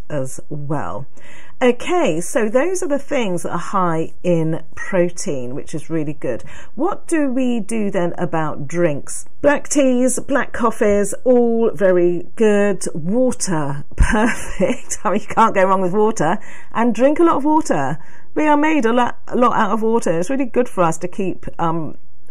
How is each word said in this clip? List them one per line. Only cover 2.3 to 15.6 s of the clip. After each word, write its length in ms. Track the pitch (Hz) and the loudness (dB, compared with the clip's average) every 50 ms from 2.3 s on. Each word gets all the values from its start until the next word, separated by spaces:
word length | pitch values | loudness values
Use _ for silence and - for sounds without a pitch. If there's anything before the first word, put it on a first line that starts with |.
| - 269 214 220 | -2 0 0 2
those 340 | 214 254 294 359 381 349 | 2 2 2 0 0 -2
are 60 | 370 285 | -2 -2
the 100 | 285 269 | -2 -2
things 440 | - - 285 269 233 190 175 165 | -2 -2 -2 -2 -2 -2 -2 -2
that 80 | - - | -2 -2
are 80 | - 170 | -4 -4
high 540 | - - - 190 180 170 165 160 160 - - - | -4 -2 0 0 0 0 0 0 -2 -2 -4 -2
in 400 | - 180 175 165 160 160 165 - - - - | 0 2 2 2 2 0 0 -2 -4 -4 -4
protein, 800 | - - - 196 180 175 175 - - - 185 147 131 123 123 127 | -4 -2 0 2 2 2 2 0 -4 -4 -4 -4 -4 -4 -4 -4
which 200 | 143 - - - | -4 -4 -4 -4
is 160 | 151 143 - | -4 -4 -2
really 220 | 165 160 147 147 | -2 -2 -2 -2
good. 320 | 143 - - 139 113 - - - - - - - - | -4 -4 -2 -2 -2 -2 -4 -4 -4 -4 -4 -4 -2
What 320 | 220 294 392 - - - | -2 -2 -2 -2 -4 -2
do 260 | - 339 311 285 269 | -2 0 0 0 0
we 260 | 240 269 262 247 240 233 | 0 0 0 0 0 -2
do 320 | 190 202 226 220 208 202 | -2 -2 -2 -2 -2 0
then 220 | 196 185 175 170 - - | 0 0 0 0 -2 -2
about 500 | 175 160 - 160 160 151 - - 147 135 | -2 -2 -2 -2 -2 -2 -4 -4 -4 -4
drinks? 560 | 165 175 175 160 143 131 - - - - - - - - | 0 0 0 0 0 -2 -4 -4 -6 -6 -6 -6 -4 2
Black 280 | - 285 294 - - - | 2 2 2 2 0 0
teas, 520 | - 294 269 262 247 247 254 254 254 262 | 0 2 2 4 4 2 2 2 0 0
black 320 | - - 277 254 - - | -2 -2 0 0 0 -2
coffees, 600 | - - 240 226 220 - 233 208 202 202 202 196 - - - | -2 0 0 0 0 2 2 2 2 2 0 0 -2 -2 2
all 460 | 254 247 240 240 233 233 226 226 - | 4 4 4 4 4 2 2 2 0
very 540 | - 147 196 185 185 180 175 175 175 165 - - - | 2 2 2 4 4 4 4 2 2 0 -4 -4 0
good. 480 | - 226 214 208 202 202 208 196 170 - - - | 2 4 4 4 4 4 2 0 0 -2 -4 -4
Water, 880 | 175 147 175 208 247 254 247 202 - - 190 170 156 147 139 143 143 - - | -4 -2 0 0 2 2 0 0 -2 -2 -2 0 0 0 -2 -2 -4 -4 -2
<laughs> 60 | - | 2
perfect. 1000 | - - - - 214 220 226 - - - - - - 185 - 240 - - - - - - | 4 4 4 4 2 2 2 0 -2 -4 -4 0 0 0 0 0 -2 -2 -4 -4 -2 -2
I 60 | 226 | 0
mean, 100 | - 214 | 0 0
you 60 | - | -2
can't 280 | - - - 226 214 196 | 0 2 4 4 4 4
go 100 | 196 | 4